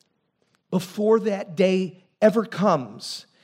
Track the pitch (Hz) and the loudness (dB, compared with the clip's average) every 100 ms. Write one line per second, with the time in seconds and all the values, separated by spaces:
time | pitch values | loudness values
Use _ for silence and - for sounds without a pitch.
0 | _ _ _ _ _ _ _ 185 - - | _ _ _ _ _ _ _ -6 -6 -4
1 | 208 226 214 196 208 160 185 185 185 - | 2 2 0 -6 -6 0 2 2 -2 -8
2 | _ - 214 208 208 - 202 160 113 - | _ 2 2 2 -2 0 2 2 -2 -12
3 | - - - _ | -14 -14 -16 _